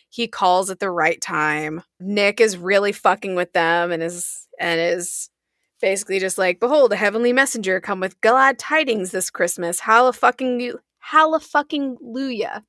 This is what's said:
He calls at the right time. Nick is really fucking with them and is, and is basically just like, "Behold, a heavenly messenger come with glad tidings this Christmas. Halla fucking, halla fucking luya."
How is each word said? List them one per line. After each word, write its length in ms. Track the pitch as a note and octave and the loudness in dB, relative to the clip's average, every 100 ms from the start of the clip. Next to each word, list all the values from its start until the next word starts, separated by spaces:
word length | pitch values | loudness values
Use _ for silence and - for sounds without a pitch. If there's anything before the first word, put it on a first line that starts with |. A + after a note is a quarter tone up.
| _ | _
He 180 | - A3+ | -8 -6
calls 420 | - F#3+ F3+ F#3+ | 0 2 2 0
at 100 | F#3 | -4
the 100 | G3 | -4
right 280 | F3 D#3 E3 | 0 0 0
time. 600 | - E3 D3+ D3+ D#3 D#3 - - | -4 -2 -2 -2 -4 -8 -14 -14
Nick 400 | F#3 G#3 G3+ G#3 | -6 0 0 2
is 180 | A3 F#3 | 2 0
really 340 | F3 G3+ G3+ | 0 2 2
fucking 420 | G3+ G3 F#3+ G3 F3+ | 0 0 0 -2 -4
with 180 | F3+ | -2
them 380 | F3+ E3 E3+ F3 | 0 2 2 0
and 100 | E3 | -4
is, 440 | E3 F3 - - - - | -6 -8 -10 -12 -16 -8
and 200 | E3+ E3 | -4 0
is 500 | E3+ F3+ F3 - - _ _ _ _ _ | 0 -2 -4 -10 -12 _ _ _ _ _
basically 380 | F#3+ G3 G3+ F#3+ | -2 -2 -2 -4
just 180 | F#3 F#3 | -2 -2
like, 220 | F#3 F3+ | -2 0
"Behold, 320 | A#3+ D4+ B3+ | 0 4 4
a 20 | G3 | 2
heavenly 380 | G#3 G#3+ A#3+ | 0 0 2
messenger 460 | B3 C4+ A#3 F#3+ F#3 | 2 0 -2 -2 -2
come 200 | G3 F#3+ | -2 -6
with 200 | F#3+ - | -6 0
glad 360 | A3 B3+ C4+ B3+ | 4 6 4 2
tidings 520 | - D#4 C#4 A3 F#3 | -2 0 0 -2 -4
this 180 | F#3+ F3+ | -6 -6
Christmas. 500 | - F3+ F#3 E3+ F3+ | -2 -2 -2 -4 -4
Halla 340 | - A3+ B3+ | 4 4 4
fucking, 600 | B3 B3 B3 C4 B3 A#3+ - _ _ | 4 0 0 -2 -4 -4 -10 _ _
halla 400 | - D4+ D#4+ D#4+ | 0 4 4 2
fucking 580 | - D4 D4 D4+ C#4 B3 | -2 -2 -2 -4 -6 -8
luya." 680 | A#3 A#3 C4+ A#3 - G#3+ | -10 -8 -6 -4 -6 -8